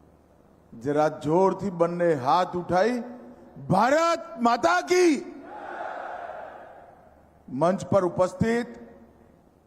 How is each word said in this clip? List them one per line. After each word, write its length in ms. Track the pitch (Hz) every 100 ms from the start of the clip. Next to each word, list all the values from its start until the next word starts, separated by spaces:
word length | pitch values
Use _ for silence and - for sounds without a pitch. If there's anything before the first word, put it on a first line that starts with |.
| - _ _ _ _ _ -
જરા 340 | 113 131 147 151
જોરથી 640 | 147 143 170 190 185 196
બંને 400 | 170 170 175 175
હાથ 420 | 147 127 175 185 175
ઉઠાઈ, 480 | 165 180 220 247 - - - - - - 139
ભારત 580 | 185 247 311 339 330 - 247
માતા 400 | 233 233 330 349
કી. 340 | 349 359 349 240 - - - - - - - - - - - - - - - - - - - - _ _ -
મંચ 380 | 131 170 190 -
પર 180 | 196 175
ઉપસ્થિત 640 | 175 180 - 226 233 233 - - - - _ - _ _ _